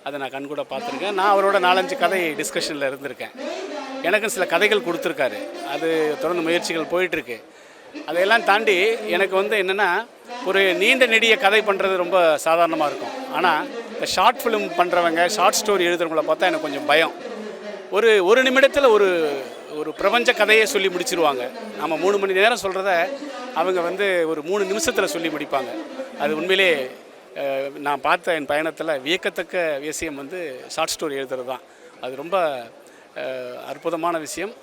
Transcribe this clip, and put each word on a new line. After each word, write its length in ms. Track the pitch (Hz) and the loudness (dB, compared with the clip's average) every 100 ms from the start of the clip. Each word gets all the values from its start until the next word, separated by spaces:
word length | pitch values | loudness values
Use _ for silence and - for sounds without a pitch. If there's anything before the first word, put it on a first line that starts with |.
அதை 160 | 147 143 | -8 -8
நான் 100 | 131 | -8
கண்கூட 340 | 135 139 147 135 | -8 -8 -8 -6
பார்த்துருக்கேன். 420 | 135 - 135 190 | -6 -8 -6 -4
நான் 260 | 202 196 196 | 0 2 4
அவரோட 220 | 196 202 | 4 4
நாலஞ்சு 380 | 180 185 180 170 | 4 2 2 0
கதை 340 | 175 190 165 | 0 0 -2
டிஸ்கஷனில் 640 | 143 151 175 160 147 139 | -4 -4 -4 -4 -4 -4
இருந்திருக்கேன். 380 | 139 135 123 110 - 285 359 - 294 - - | -4 -10 -10 -12 -10 -10 -10 -10 -12 -12 -6
எனக்கும் 260 | 160 208 214 | 0 0 0
சில 160 | 190 175 | -2 0
கதைகள் 360 | 165 202 208 | 2 2 2
கொடுத்துருக்காரு. 840 | 170 165 180 147 131 104 - - - | 0 -4 -4 -2 -2 -2 -10 -10 -8
அது 500 | 143 160 160 151 147 | -4 -2 0 0 -2
தொடர்ந்து 220 | 156 175 | -2 -2
முயற்சிகள் 400 | 160 170 170 165 | 0 0 0 -6
போயிட்டுருக்கு. 580 | 151 170 185 165 - 113 - - - - - 294 - | -2 -2 0 -2 -6 -12 -14 -20 -20 -20 -18 -16 -6
அதையெல்லாம் 380 | 165 196 226 | 0 4 4
தாண்டி 680 | 202 202 220 180 202 233 - | 4 2 4 2 2 0 -2
எனக்கு 260 | 175 190 185 | 0 2 0
வந்து 280 | 208 220 | 0 0
என்னென்னா, 440 | 185 196 196 180 233 - - 247 - | 0 2 2 0 -4 -16 -16 -8 0
ஒரு 280 | 190 196 | 2 4
நீண்ட 320 | 175 208 262 247 | 4 2 4 4
நெடிய 320 | 226 226 220 | 4 4 4
கதை 240 | 202 214 | 4 4
பண்ணுறது 340 | 208 190 190 185 | 2 0 0 0
ரொம்ப 420 | 175 185 165 147 | 2 4 4 4
சாதாரணமாக 540 | - 165 170 160 147 | 2 2 2 2 -2
இருக்கும். 420 | 139 139 - - | -2 -8 -10 -6
ஆனா 320 | 151 175 156 180 - - | 0 2 2 -2 -10 -12
இந்த 120 | - - | -8 -4
ஷார்ட் 340 | - 202 247 | 4 4 4
ஃபிலிம் 260 | 240 220 196 170 | -2 -2 -2 0
பண்றவங்க, 500 | 180 175 170 165 175 | 2 2 2 2 2
ஷார்ட் 280 | 165 185 214 - | 4 2 2 0
ஸ்டோரி 180 | 196 | 2
எழுதுறவங்கள 380 | 175 175 170 160 | 2 0 0 -2
பார்த்தா 180 | 147 156 | 0 2
எனக்கு 220 | 185 160 | 2 0
கொஞ்சம் 240 | 156 139 135 | -4 -6 2
பயம். 280 | 147 160 - - 214 214 - - 196 - | 4 4 -2 -12 -10 -12 -12 -12 -14 -4
ஒரு, 340 | 190 226 214 180 | 2 6 6 6
ஒரு 180 | 233 | 6
நிமிடத்துல 460 | 262 262 269 285 269 | 6 6 4 6 6
ஒரு, 500 | 208 196 175 156 139 127 - - 151 | 6 6 4 0 -2 -8 -14 -12 -8
ஒரு 160 | 151 | -8
பிரபஞ்ச 400 | 151 196 233 233 | -2 0 2 4
கதையை 320 | 233 208 220 220 | 4 6 6 4
சொல்லி 220 | 202 190 | 2 0
முடிச்சிருவாங்க. 640 | 175 175 175 156 131 123 - - - | -2 -4 2 2 2 -6 -10 -12 -8
நம்ம 200 | 151 156 | -4 0
மூணு 200 | 180 202 | 2 2
மணி 160 | 196 | 2
நேரம் 260 | 185 214 233 | 4 4 4
சொல்றத 480 | 196 185 190 175 180 269 285 - - 160 | -2 -2 0 2 0 -4 -10 -10 -8 -2
அவங்க 260 | 175 185 | 0 0
வந்து 460 | 170 185 202 180 160 | -2 0 0 2 0
ஒரு 140 | 156 | -2
மூணு 220 | 151 202 | -2 -2
நிமிஷத்துல 420 | 190 208 226 233 190 | 0 0 -2 0 -2
சொல்லி 220 | 185 165 | -2 -4
முடிப்பாங்க. 420 | 151 147 139 127 165 151 - - - | -6 -4 -4 -4 -10 -12 -12 -14 -6
அது 160 | 147 156 | -4 -2
உண்மையிலே, 560 | 175 190 190 151 127 - - - - - | 0 2 4 2 -2 -10 -20 -20 -18 -8
அஹ், 360 | 143 135 139 | -6 -4 -6
நான் 300 | 147 143 139 | -6 -6 -2
பார்த்த 320 | 143 175 180 | 0 0 0
என் 120 | 165 139 | -4 -2
பயணத்துல 560 | 147 160 151 160 143 | -2 -2 -6 -4 -4
வியக்கத்தக்க 760 | 131 185 202 190 175 185 165 143 | -2 -4 -4 -6 -6 -2 -2 -4
விஷயம் 360 | 147 147 165 143 | -6 -8 -8 -8
வந்து 440 | 139 185 160 127 131 | -12 -10 -10 -12 -10
ஷார்ட் 220 | - 160 - | -4 -4 -2
ஸ்டோரி 40 | |
எழுதுறது 420 | 160 139 135 131 123 | -4 -4 -6 -6 -6
தான். 140 | 127 - - - - | -10 -12 -20 -20 -14
அது 140 | 127 135 | -12 -10
ரொம்ப, 480 | 160 190 160 131 117 - - - - - | -2 0 0 -2 -12 -20 -20 -20 -20 -10
அஹ், 480 | 139 131 123 123 131 | -8 -8 -10 -12 -12
அற்புதமான 520 | 139 165 165 165 165 | -8 -6 -2 -2 -2
விஷயம். 360 | 147 - 196 240 | -6 -8 -10 -10